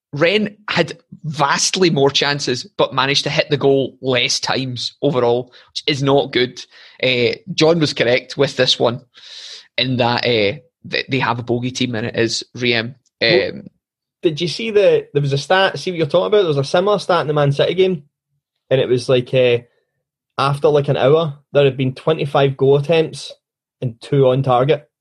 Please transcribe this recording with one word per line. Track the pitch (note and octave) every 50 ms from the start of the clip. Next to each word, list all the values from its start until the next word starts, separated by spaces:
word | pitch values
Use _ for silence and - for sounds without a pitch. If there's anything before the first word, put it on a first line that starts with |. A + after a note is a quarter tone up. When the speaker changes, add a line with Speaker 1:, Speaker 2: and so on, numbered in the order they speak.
| _ _ -
Speaker 1:
Rennes | C#3 D#3 E3 G3 G#3+ G#3+ G#3 - _ _ -
had | - - E3+ - - - _ _ - - -
vastly | D3 D#3 C#3+ D3 C#3 D#3+ F3 - - - F#3+ F#3 E3
more | D#3 C#3+ C3+ C#3+
chances, | C#3 - D#3 C#3+ C#3+ C#3+ - - C3 B2 -
but | - _ - D3+ - -
managed | C3 B2+ C3+ C#3+ C#3+ -
to | C#3+
hit | D3+ D#3 D3+ -
the | D3+
goal | C3 C#3+ C#3 C#3 C#3 C3 A#2 - _ -
less | C3 B2+ A#2+ B2 B2 - -
times | - - F2 A#2+ C3+ C3 B2 A#2+ - - - _
overall, | - D3 C3+ B2+ A#2+ A#2+ A#2+ A#2+ B2 - _ - - _
which | _ - -
is | - D#3 B2+ C#3
not | C#3 C#3 C#3+ - C#3 -
good. | B2+ B2 B2 B2 - - _ _ - - - - _ -
Uh, | B2+ B2+ A#2+ B2 A2+ - - _ - F3
John | - D#3 D#3 E3+ E3+
was | D3+ C#3 -
correct | - C#3 A#2+ B2 C3 - - -
with | - C#3 C3+ -
this | - B2+ B2+ - -
one | C3 B2 A#2 C3+ - _ _ - - - - - - - - - - _ _ -
in | B2 C3 C3
that, | A#2+ B2 A#2 A#2+ A#2+ -
uh, | A#2 B2 A2 G#2 G2 B2 D3 - _ _ _ _ F2+
th-, | - C2 - -
they | C3+ C3
have | A#2+ A2+ A#2 A#2+
a | A#2
bogey | - A#2+ A#2+ A#2+ B2+
team | B2+ - B2+ B2 A#2+
and | A2 A2+
it | A#2 -
is | A2+ A#2 A#2 A2+ - - - _
Riem. | A#2+ B2+ B2 A#2+ A#2 A2+ A#2+ C#3+ _ _ _ _ _ -
Speaker 2:
Well, | A#2 A2 G2 F#2+ -
Speaker 1:
Um, | - B1+ - - _ _ _ _ _ _ _ _ _ _
Speaker 2:
did | - F3 D#3 C#3+
you | E3+ E3
see | - - A3+ A3+
the, | G#3 G#3 G3 F3 D#3+ D3 - - -
there | C#3+ C#3+
was | C#3 C3+
a | C#3
stat, | - - F#3+ F#3+ F#3+ F#3 - D3+
see | - F#3
what | F3+ E3
you're | C#3+
talking | C3+ - F3 F#3
about? | F#3+ G#3 G#3 G3+
There | E3
was | D3 C#3
a | C3+
similar | - - F3 F#3 G3+ G#3 F#3+
stat | - - F#3 E3+ C#3
in |
the | C#3 D3
Man | D3+ C#3+ C#3+ C#3
City | C#3+ D3+ - E3+
game, | F3 F#3 F#3+ F#3 - - _ _ _ _ _ _ _ _ _ _ _ _ _
and | C3 C3+
it | A#2 F2+
was | B2 B2+ A#2 -
like, | C3+ B2+ B2 - -
uh, | C3 B2+ B2 A#2+ A#2 A#2 _ _ _ _ _ _ _ _ _ _ _ _ _ _ -
after, | C3 C#3 C#3+ C#3 - D#3
like, | D3 D3 C#3+ D3
an | C3+
hour, | D#2 G#2 C3 D3 D#3+ E3 D#3 C#3 - _ _ -
there | C#3+ C#3+
had | C#3 C3
been | C3+ C3+ B2+ B2+
twenty-five | - - - D#3+ D#3 D3+ C#3+ D3 D3 C#3 C#3+ C3+
goal | - C#3 C3+ C#3
attempts | C#3+ C#3+ C#3+ E3+ D#3+ D#3+ D3+ C3+ C#3 - - - _ _ _ _ _ _ _ _ _
and | - B2 A2 _
two | - - - C#3+ C3+ C3
on | B2+ C3+ C3+
target, | C3+ B2+ A#2+ C3 C#3+ D3+ C#3+ - _ _ _